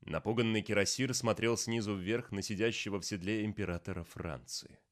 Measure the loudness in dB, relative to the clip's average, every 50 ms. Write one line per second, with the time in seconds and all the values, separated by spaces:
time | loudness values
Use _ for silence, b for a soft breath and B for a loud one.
0 | -8 -4 -4 -2 0 0 2 2 4 4 4 2 2 2 2 4 4 4 2 0
1 | 0 0 0 2 2 2 2 4 4 2 2 2 2 0 0 0 2 0 0 0
2 | 0 0 0 0 -2 -2 -4 -4 -2 -2 0 2 2 2 2 0 -2 -2 -2 -2
3 | -2 -4 -4 -4 -2 0 0 0 0 -2 -2 -2 -2 -2 -2 -2 -4 -6 -6 -6
4 | -6 -8 -8 -8 -6 -6 -6 -8 -8 -10 -10 -10 -10 -12 -16 -20 _ _